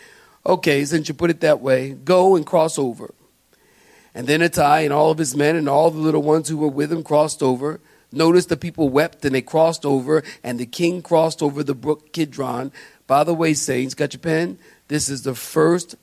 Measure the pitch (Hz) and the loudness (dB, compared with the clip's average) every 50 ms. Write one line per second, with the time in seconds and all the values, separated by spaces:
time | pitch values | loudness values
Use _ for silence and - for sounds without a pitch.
0 | - - - _ _ _ _ _ _ - - 165 - 165 143 139 143 139 170 165 | -20 -20 -20 _ _ _ _ _ _ 0 0 0 2 0 0 0 0 -2 -2 -2
1 | 156 - 151 - 175 170 165 151 - 156 151 135 120 135 131 127 127 135 135 127 | -4 -4 -4 -2 -2 -2 0 0 2 2 2 2 2 0 0 0 0 -4 -10 -8
2 | 131 139 185 185 185 190 190 170 151 - - 170 156 165 - - 139 127 113 - | -2 2 4 4 6 6 4 2 2 0 0 0 2 0 0 -2 -4 -4 -4 -8
3 | 113 - - _ _ _ _ _ _ _ _ _ _ _ _ _ _ _ _ _ | -14 -18 -20 _ _ _ _ _ _ _ _ _ _ _ _ _ _ _ _ _
4 | _ _ _ - 123 131 147 160 170 170 - 180 151 143 147 160 160 147 139 147 | _ _ _ -10 -2 0 0 2 2 0 2 2 4 4 4 4 2 2 2 4
5 | 156 160 160 156 165 131 127 147 143 147 165 170 156 143 139 143 160 170 160 156 | 4 4 2 2 -2 -4 0 0 2 2 2 2 0 2 2 2 2 2 0 0
6 | 156 160 147 151 147 151 151 165 160 156 160 151 151 151 135 139 147 147 165 165 | 0 0 0 2 2 2 2 2 0 -2 -4 -2 -2 -2 -2 -2 -2 -2 -4 -6
7 | 156 - 151 147 151 156 - - 147 131 127 123 135 147 156 - - _ _ _ | -4 0 2 2 2 0 -2 -2 0 0 0 -2 -4 -6 -8 -10 -14 _ _ _
8 | _ _ - 139 160 165 170 180 175 - 170 143 - 170 - - 160 139 127 143 | _ _ -2 0 2 4 4 4 2 2 -4 -6 -6 -8 -4 -2 -2 0 2 0
9 | 156 170 - _ - 143 131 131 123 - - 156 160 165 165 - - 143 143 135 | 0 0 -4 _ -4 -2 -2 -2 -4 -2 0 2 2 2 2 -2 -2 -2 -2 -2
10 | 123 135 156 160 143 - - - - 123 123 120 123 120 - - 175 170 180 180 | 0 0 0 0 -2 -4 -10 -14 -10 -10 -8 -8 -8 -10 -6 -2 -2 -2 -2 -4
11 | 165 - 175 160 160 160 151 - 156 147 139 143 151 - 139 123 - 139 151 147 | -4 0 2 2 2 2 0 -2 -4 -4 -4 -4 -4 -6 -6 -4 -4 -4 -4 -4
12 | _ _ - 170 160 147 127 139 135 127 123 120 127 135 - - - - _ _ | _ _ -6 -6 -6 -4 -4 -6 -8 -6 -6 -6 -8 -10 -12 -16 -20 -20 _ _
13 | _ - 135 139 151 160 170 160 170 160 151 147 - - 131 123 131 135 131 - | _ 0 2 2 2 2 0 0 0 0 0 0 -2 -2 -2 -2 -4 -4 -4 -4
14 | 147 143 - 139 - 165 160 160 170 180 190 180 _ - _ _ _ - 147 151 | -6 -6 -6 -8 -4 -2 -2 -2 -2 -4 -6 -12 _ -20 _ _ _ -6 -6 -4
15 | 143 - 139 131 113 135 127 120 - - - 160 156 165 170 180 175 - - - | -4 -4 -6 -6 -6 -6 -8 -8 -10 -4 0 2 2 4 2 0 -2 -6 -14 -20